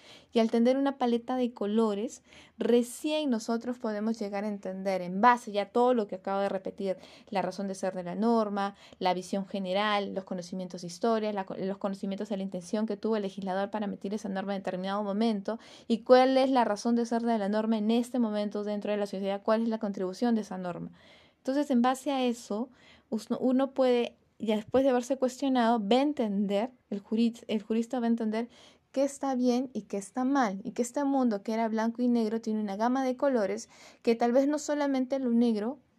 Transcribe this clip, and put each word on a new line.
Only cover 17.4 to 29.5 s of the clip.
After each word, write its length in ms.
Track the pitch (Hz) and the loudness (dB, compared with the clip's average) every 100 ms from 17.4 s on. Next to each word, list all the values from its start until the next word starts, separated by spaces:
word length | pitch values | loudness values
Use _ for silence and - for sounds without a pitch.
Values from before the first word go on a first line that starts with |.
| 196 | 0
norma 260 | 214 220 226 | 0 0 0
en 140 | 208 | 2
este 280 | 233 240 254 | 2 0 0
momento 460 | 226 208 208 208 | 0 0 -4 -4
dentro 280 | 208 208 208 | -4 -4 -2
de 40 | 208 | -2
la 80 | |
sociedad, 380 | 202 190 196 196 | -2 -4 -4 -2
cuál 220 | - 220 | 0 0
es 40 | 233 | 0
la 100 | 220 | -2
contribución 560 | 202 196 185 185 240 | -4 -4 -6 -2 0
de 60 | 226 | 0
esa 160 | 214 185 | -2 -8
norma. 340 | 180 165 170 - - - _ _ | -8 -8 -10 -14 -20 -20 _ _
Entonces, 320 | - 269 294 | -2 -2 2
en 100 | 247 | 4
base 300 | 247 262 294 | 2 0 -2
a 140 | 269 | 0
eso, 440 | 247 233 - 208 262 - - - _ | 0 -2 -6 -6 -6 -12 -20 -20 _
us-, 200 | 214 - 240 | -8 -6 -2
uno 300 | 254 254 269 | 0 2 0
puede, 440 | 269 254 240 233 - _ _ | 2 2 2 0 -8 _ _
ya 180 | 214 214 | -2 -2
después 280 | - 254 | 0 2
de 60 | 269 | 4
haberse 260 | 247 240 262 | 2 0 -2
cuestionado, 640 | 254 247 277 254 226 233 | -2 0 0 2 4 2
va 160 | 196 247 | 4 2
a 60 | |
entender, 680 | 294 294 220 196 196 202 240 - _ | 2 0 -2 0 0 0 -2 -8 _
el 100 | 202 | -10
juris-, 440 | - 220 233 233 - | -4 0 0 -2 -6
el 160 | 214 | -6
jurista 380 | - 226 226 254 | -2 -2 -2 -2
va 60 | 233 | 0
a 40 | |
entender 400 | 233 220 214 233 - - _ _ | 0 0 -4 -6 -12 -20 _ _
qué 120 | 262 | -2
está 300 | 277 - 269 | -2 -2 -4
bien 360 | 254 247 | 0 2